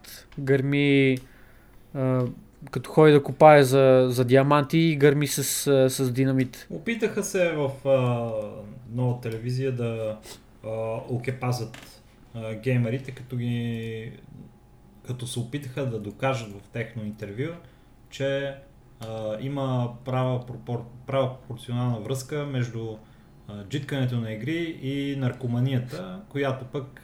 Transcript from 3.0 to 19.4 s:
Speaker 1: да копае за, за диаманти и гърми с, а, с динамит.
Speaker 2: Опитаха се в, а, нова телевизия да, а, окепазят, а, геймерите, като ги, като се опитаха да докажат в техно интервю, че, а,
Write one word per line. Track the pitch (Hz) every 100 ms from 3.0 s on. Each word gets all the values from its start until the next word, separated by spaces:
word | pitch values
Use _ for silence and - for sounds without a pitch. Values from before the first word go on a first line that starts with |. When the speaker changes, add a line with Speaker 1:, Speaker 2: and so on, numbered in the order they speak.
| 156
Speaker 1:
да | 147
копае | 143 127 156 147
за, | 131 139 131 131 127
за | 123
диаманти | 120 131 139 147 131 165
и | 165 143
гърми | 143 143 147
с, | - - - 147
а, | 139 131
с | 131 131
динамит. | 123 135 131 127 - -
Speaker 2:
Опитаха | 165 226 226 220 208
се | 196 190 170
в, | 151 135 - 135
а, | 135 123 120 117 110 104 101 104 123 123
нова | 120 127 120
телевизия | 117 110 123 127 135
да, | 120 117 113 110 107 - - - -
а, | 110 110 113 113 -
окепазят, | 120 - 127 123 120 110 - - - - - -
а, | 117 110
геймерите, | 104 131 123 117 120 -
като | - - 123
ги, | 120 120 117 113 113 110 113 - - - - - - - - - -
като | 123 123
се | 123
опитаха | - 143 - 143 131
да | 110
докажат | 101 - 135 123 107
в | 101 -
техно | 117 113 113
интервю, | 104 104 101 104 160 175 - - - - -
че, | - 139 139 139 135 - - - -
а, | 110 110 107 107